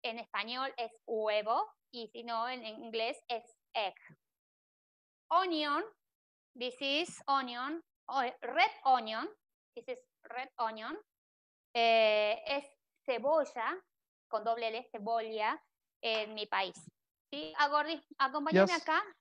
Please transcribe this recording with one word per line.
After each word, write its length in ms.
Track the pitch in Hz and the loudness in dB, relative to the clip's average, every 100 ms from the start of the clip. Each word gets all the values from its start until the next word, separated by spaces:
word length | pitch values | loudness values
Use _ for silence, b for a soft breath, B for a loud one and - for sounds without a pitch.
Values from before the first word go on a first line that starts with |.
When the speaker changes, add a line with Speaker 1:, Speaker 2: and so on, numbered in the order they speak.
Speaker 1:
en 140 | 240 233 | -6 -6
español 520 | 208 202 214 247 262 - | -6 -6 -4 -4 -6 -4
es 160 | 226 - - | -8 -8 -6
huevo 600 | 220 214 208 214 269 427 _ _ | -2 2 0 2 0 0 _ _
y 180 | 247 220 | -12 -12
si 100 | 233 | -12
no, 260 | 233 226 240 | -6 -4 -4
en 160 | 254 | -6
inglés 520 | 220 220 233 220 226 285 - | -10 -12 -6 -2 -2 -4 -6
es 140 | 233 - _ _ | -8 -8 _ _
egg. 200 | 233 196 - - 160 _ _ _ _ _ _ _ _ _ _ _ | -4 -4 -6 -20 -20 _ _ _ _ _ _ _ _ _ _ _
Onion, 520 | 339 370 311 294 294 427 _ _ _ _ _ _ 247 | 4 4 0 0 0 -2 _ _ _ _ _ _ -8
this 180 | 247 240 | -8 -4
is 380 | 277 285 349 - - | 0 0 -2 -6 0
onion, 560 | 269 254 240 262 330 _ _ - | 0 0 -6 -6 -8 _ _ -4
o-, 220 | 262 247 - | -2 -2 -4
red 280 | 233 277 415 - | -4 2 2 2
onion, 420 | 269 254 220 220 330 - _ _ _ | 4 4 4 -4 -6 -10 _ _ _
this 140 | 247 233 | -16 -10
is 100 | 240 _ _ | -12 _ _
red 240 | 220 240 262 - | -12 -10 -10 -4
onion, 380 | 226 220 226 359 - _ _ _ _ _ _ | -4 -4 -8 -10 -12 _ _ _ _ _ _
eh, 600 | 240 233 226 214 214 208 214 - | 4 6 8 6 6 2 0 -2
es 180 | 277 285 _ _ _ - | -4 -6 _ _ _ -4
cebolla, 680 | 240 262 320 277 247 226 370 _ _ _ _ _ | 0 2 2 2 -2 -4 -4 _ _ _ _ _
con 160 | 214 | -2
doble 240 | 214 226 226 | 0 -2 -2
L, 180 | 226 247 | -4 -8
cebolla, 680 | 226 202 226 220 220 214 311 _ _ _ _ | -8 -2 -2 -2 -2 -2 -4 _ _ _ _
en 320 | 233 220 214 | -2 -2 -4
mi 100 | 220 208 | -8 -4
país. 280 | 196 190 - - _ _ _ _ | -2 -2 -8 -20 _ _ _ _
¿Sí? 220 | 285 311 - | -8 -6 0
Agordi, 420 | 294 294 302 311 _ - | 2 4 0 -4 _ -2
acompáñame 480 | 269 294 285 349 370 | 0 0 4 6 6
Speaker 2:
Yes. 120 | 339 | 4
Speaker 1:
acá. 200 | - 320 403 - | 2 0 0 -14